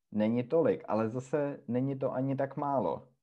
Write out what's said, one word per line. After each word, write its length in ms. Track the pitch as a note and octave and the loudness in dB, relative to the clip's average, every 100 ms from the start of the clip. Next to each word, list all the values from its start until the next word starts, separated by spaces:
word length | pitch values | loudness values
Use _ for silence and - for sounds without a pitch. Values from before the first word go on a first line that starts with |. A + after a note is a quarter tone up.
| _ | _
není 320 | G#2+ G#2+ A#2+ | 0 2 2
tolik, 400 | B2 E3 C3+ E2+ - | 2 4 4 2 0
ale 220 | G#2+ A2 | 0 0
zase 540 | B2+ C3 D#3 C#3+ C#3+ - | -2 -2 -2 -2 -4 -4
není 320 | B2 C3+ C#3 | 0 0 -2
to 120 | C3+ | -2
ani 240 | B2+ C3+ C3+ | -2 -2 -2
tak 220 | C3+ D3+ | -2 -2
málo. 500 | C#3+ C3+ F2+ C2 - _ | 0 2 0 -2 -8 _